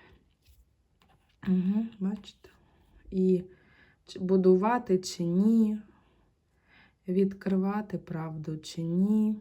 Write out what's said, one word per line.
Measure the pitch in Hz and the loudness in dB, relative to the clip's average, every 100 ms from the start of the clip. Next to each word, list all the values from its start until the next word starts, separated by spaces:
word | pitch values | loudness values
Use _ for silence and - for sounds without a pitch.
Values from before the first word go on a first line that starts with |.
| - - _ _ _ _ _ _ _ _ _ _ _ _ - | -20 -20 _ _ _ _ _ _ _ _ _ _ _ _ -2
Угу, | 185 180 214 226 - | 0 0 -2 -4 -6
бачите? | 190 214 - _ - _ _ _ _ - - | -6 -6 -14 _ -20 _ _ _ _ -20 -8
І | 190 185 180 185 - _ _ _ _ - | 0 2 2 -2 -20 _ _ _ _ -18
чи | - | -8
будувати | 185 190 185 185 214 247 240 185 | 0 4 6 6 4 0 0 -2
чи | - - | -2 -6
ні, | 170 180 220 226 214 214 - _ _ _ _ _ _ _ _ _ _ _ 185 | 0 2 4 4 2 0 -10 _ _ _ _ _ _ _ _ _ _ _ -4
відкривати | 185 190 - 190 190 196 208 208 165 | 0 0 -2 -4 -2 -2 -4 -6 -10
правду | - 165 160 160 156 156 | -10 -10 -10 -10 -10 -10
чи | - 170 | -12 -8
ні. | 165 175 202 214 214 214 | -4 0 0 2 0 -4